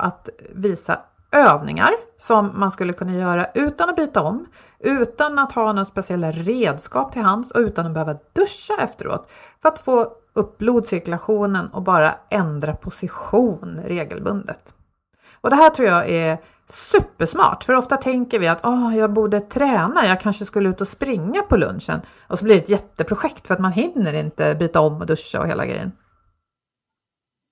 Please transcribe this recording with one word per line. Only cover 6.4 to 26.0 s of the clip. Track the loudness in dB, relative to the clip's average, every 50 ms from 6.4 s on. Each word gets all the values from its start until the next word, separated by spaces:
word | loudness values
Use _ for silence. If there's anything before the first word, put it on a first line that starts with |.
| -4 -4 -2 0 0 0 -2 -4 -8 -6 -4 -4 -4 -4 -4
till | -2 0
hands | 0 0 0 -2 -2
och | 0 0
utan | 0 0 0 -4 -4
att | -4 -4
behöva | -4 -4 -4 -6 -8 _ _ -2
duscha | 0 0 0 -2 -6 -10 -6 -4 -4 -4
efteråt, | -4 -6 -8 -10 -8 -8 -8 -10 -14 -20 -20 -20 -20 _ _ 0
för | 0
att | 0 0
få | 0 0 2 2 2 0 -4 -14 _ _ -4
upp | -4 -4 -4 -6 -4
blodcirkulationen | 0 0 2 2 0 0 -4 -6 -4 -6 -8 -6 -2 -2 -2 0 0 0 -2 -2 -4 -6
och | -8 -6 -2
bara | 2 2 4 4 2 0 -2 -6 -4
ändra | -2 -2 -2 -2 -4 -4 -4 -6 -6
position | -6 -8 -12 -12 -10 -10 -10 -10 -12 -6 0 2 2 4 2 0 -4 -8 -12 -12 -10 -8
regelbundet. | -6 -6 -6 -6 -6 -8 -6 -4 -4 -4 -4 -6 -8 -12 -14 _ -20 -20 _ _ _ _ _ _ _ _ _ _ _ _ _
Och | 0 2
det | 6
här | 8 8 8
tror | 8 6 4 4
jag | 4 4 2 2
är | 0 0 0 0 -2 -2 -6 _ _ _ _ _
supersmart, | -14 -12 -2 2 2 2 2 0 -4 -4 -4 -2 2 2 2 2 2 0 0
för | 2 2
ofta | 2 2 2 -2
tänker | -2 0 0 -2 -2 -2 -2 0 0
vi | 2 2
att, | 0 0 0
"Åh, | 0 0 0 0 0 2
jag | 2 2 2 2
borde | 2 0 2 0 -2
träna, | -2 -2 -2 0 0 2 2 2 0 0 2 2 2
jag | 2 2 2
kanske | 0 -2 -2 -2 -4
skulle | -6 -2 0 0 0
ut | 0 -2
och | -6 -8
springa | -8 -6 -6 -4 -4 -2 -2 -2 -2 -4 0
på | 2 2
lunchen." | 2 2 0 -2 -6 -6 -6 -6 -6 -8 -10 -20 _ _ -8
Och | -8 0
så | 4
blir | 6 6
det | 6 6
ett | 2
jätteprojekt | 0 -2 -2 -4 _ -6 -4 -4 -4 -4 -4 -4 -6 -6 -6
för | -4 -2
att | 0
man | 0 0 0
hinner | 0 -2 -2 0 -2 -2 0 -2
inte | -2 -4 -4 -4 -2 0 0 0
byta | 0 0 0 2 2
om | 2 2 2 -2
och | -2
duscha | -2 -2 -4 -4 -6 -6 -4
och | -2 -2
hela | -2 -4 -4
grejen. | -4 -6 -6 -8 -10 -10 _